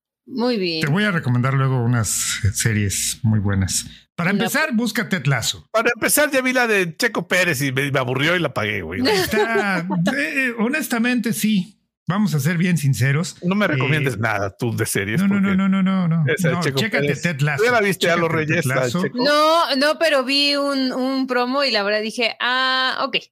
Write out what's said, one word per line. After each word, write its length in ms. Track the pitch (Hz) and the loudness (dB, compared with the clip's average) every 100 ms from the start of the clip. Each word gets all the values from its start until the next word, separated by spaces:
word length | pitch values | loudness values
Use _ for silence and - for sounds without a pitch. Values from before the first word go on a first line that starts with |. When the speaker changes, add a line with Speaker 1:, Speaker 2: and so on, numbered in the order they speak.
| _ _ - | _ _ -12
Speaker 1:
Muy 320 | - 247 233 | -4 -2 0
bien. 240 | 180 160 | -2 -2
Speaker 2:
Te 40 | 156 | 0
voy 100 | 175 | 0
a 80 | 214 | 0
recomendar 440 | 170 123 123 127 | 0 0 0 0
luego 280 | 135 135 131 | 0 0 0
unas 560 | 117 123 107 - - - 98 | 0 0 0 -2 -4 -2 -2
series 640 | - 113 107 101 - - - | 0 0 0 0 -2 -6 -2
muy 180 | 113 107 | 0 0
buenas. 460 | 101 98 90 - - - _ | 0 0 0 -2 -8 -14 _
Para 180 | - 170 | -6 -2
Speaker 1:
No. 60 | 202 | 0
Speaker 2:
empezar, 340 | 226 262 311 | 0 0 0
busca 340 | 220 240 240 214 | 0 0 -2 -2
Ted 180 | 185 151 | -2 0
Lasso. 400 | 127 - - - | 0 -2 -6 -4
Speaker 3:
Para 180 | 220 226 | 0 0
empezar, 380 | 233 247 - 294 | 0 0 2 2
ya 100 | 269 | 2
vi 120 | 254 | 2
la 140 | 254 233 | 2 2
de 260 | 202 175 - | 2 0 -2
Checo 300 | 233 220 170 | -2 -2 0
Pérez 340 | 185 180 131 | 2 2 0
y 100 | 143 | 0
me, 180 | 131 139 | 0 0
me 80 | 135 | 0
aburrió 380 | 127 131 151 180 | 0 0 2 2
y 20 | |
la 100 | 151 | 0
apagué, 340 | 110 104 104 | -2 -2 -2
güey. 180 | 82 - 254 | -4 -2 0
Speaker 2:
Está, 680 | 403 359 220 359 226 202 180 | 2 0 0 0 0 0 -2
<laughs> 340 | 175 185 180 269 | -2 -2 0 0
eh, 0 | |
eh, 380 | 302 277 254 233 | -2 -2 -2 -2
honestamente, 720 | 220 311 - 233 240 247 226 | -2 -2 -2 -2 0 0 -2
sí. 460 | 185 214 208 - - _ _ - | 0 0 0 -2 -10 _ _ -4
Vamos 280 | 190 208 | 0 0
a 60 | 147 | 0
ser 180 | 131 175 | 0 2
bien 180 | 180 170 | 2 2
sinceros. 600 | 139 117 135 139 180 - | 2 2 2 2 -2 -4
Speaker 3:
No 120 | 175 | -2
me 140 | 202 196 | 0 2
recomiendes 460 | 139 131 156 135 | 2 0 0 0
Speaker 2:
Eh, 40 | 104 | 0
Speaker 3:
nada 360 | 113 104 98 - | 0 0 -2 -4
tú 200 | 120 110 | -4 -2
de 80 | |
series, 360 | 110 - 98 117 | -2 -2 0 0
Speaker 2:
no, 80 | 196 | 2
no, 60 | 202 | 2
Speaker 3:
porque 160 | 196 190 | 2 2
Speaker 2:
no, 120 | 196 | 2
no, 120 | 190 | 2
no, 260 | 190 190 175 | 2 2 0
no. 160 | 165 151 | 2 2
Speaker 3:
esa 220 | 156 170 | 2 0
de 60 | |
Speaker 2:
No, 60 | - | 0
Speaker 3:
Checo 160 | 143 135 | 0 0
Speaker 2:
chécate 220 | - - 143 | 0 0 0
Speaker 3:
Pérez. 160 | 160 | -2
Speaker 2:
Ted 180 | 175 143 | -2 0
Lasso. 220 | 151 143 | -2 2
Speaker 3:
¿Tú 40 | 233 | 2
ya 60 | |
la 80 | 240 | 2
viste, 200 | 202 175 180 | 2 0 0
Speaker 2:
Chécate 120 | 170 | 2
Speaker 3:
Alo 100 | 165 | 0
Speaker 2:
Ted 60 | |
Speaker 3:
Reyes, 320 | 160 156 170 127 | 0 0 0 0
la 80 | |
de 60 | 135 | 0
Speaker 2:
Lasso. 220 | 127 175 | 0 -2
Speaker 3:
Checo? 220 | 185 247 | -4 0
Speaker 1:
No, 520 | 269 294 311 330 330 269 | 2 4 4 2 2 2
no, 220 | 294 311 | 0 2
pero 260 | 330 285 | 2 2
vi 320 | 254 277 285 285 | 2 0 2 0
un, 360 | 285 269 262 | 0 -2 -2
un 340 | 262 262 269 262 | -2 -2 -2 -2
promo 340 | 247 247 277 | -2 0 0
y 60 | 277 | 0
la 120 | 220 | 0
verdad 180 | 202 214 | 0 -2
dije, 340 | 220 233 226 - | -2 -2 -4 -2
"Ah, 640 | 240 254 262 262 262 - 247 | -2 0 0 0 -2 -2 -4
ok, 80 | 180 | -4
Speaker 2:
Eh, 120 | - | -6